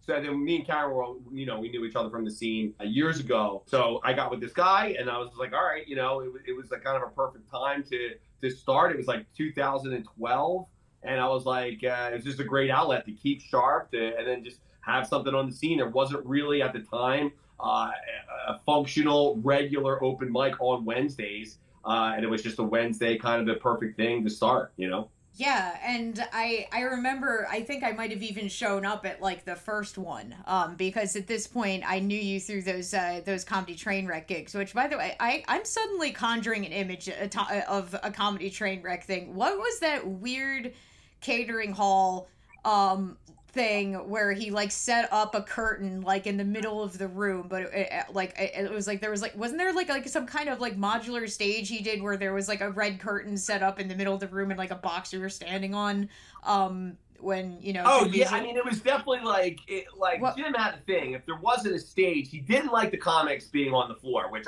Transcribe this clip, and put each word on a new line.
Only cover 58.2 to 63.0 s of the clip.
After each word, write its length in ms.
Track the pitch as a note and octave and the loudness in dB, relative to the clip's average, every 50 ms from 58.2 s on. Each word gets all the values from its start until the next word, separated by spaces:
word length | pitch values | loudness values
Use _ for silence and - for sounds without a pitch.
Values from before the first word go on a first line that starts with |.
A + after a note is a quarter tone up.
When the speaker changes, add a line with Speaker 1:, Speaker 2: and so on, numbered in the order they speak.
| B3+ - | 4 4
Speaker 1:
I 100 | G#3+ A#3 | 4 0
Speaker 2:
music 20 | B3 A#3+ | 0 0
Speaker 1:
mean, 80 | A#3+ | -2
it 80 | B3 A#3+ | -2 0
was 160 | B3 A3+ G#3+ | 0 -2 0
definitely, 400 | - B3+ C#4 C4 - C#4 B3+ A#3+ | 2 4 4 4 2 0 -2 0
like, 400 | A#3 A3+ G3+ F#3+ F#3 F3+ E3 - - - | 2 2 4 4 4 2 0 -4 -8 -8
it, 180 | G3 F#3+ F3+ - - | -8 -8 -8 -8 -4
like, 240 | G3 F#3+ F3+ F3 - | 0 0 2 2 2
Speaker 2:
What 160 | A#3+ B3+ - | 0 0 0
Speaker 1:
Jim 160 | C4 D4+ D4+ | -2 -2 -2
had 220 | C4 A#3 A3 G#3 - | 0 0 0 0 -2
a 40 | - | -4
thing. 340 | - - F#3+ E3+ C#3+ B2+ | -2 0 0 0 0 -2
If 120 | C3 B2+ - | -4 -6 -6
there 120 | - D#3+ | -8 -6
wasn't 400 | D#3+ F3 A3+ A#3+ A#3+ G#3 G3+ F3+ | 0 2 4 4 4 4 0 0
a 20 | D#3+ | -2
stage, 540 | - - - F#3+ F#3+ F3+ E3 D3 C3+ - | -4 0 2 4 4 4 4 2 -2 -4
he 80 | D#3+ D3 | -6 -6
didn't 320 | C3+ C3 A#3 C4+ D4 C4+ | 0 2 4 4 4 4
like 180 | A#3 A3+ G#3+ - | 2 2 2 2
the 80 | G3 | 0
comics 480 | - | 0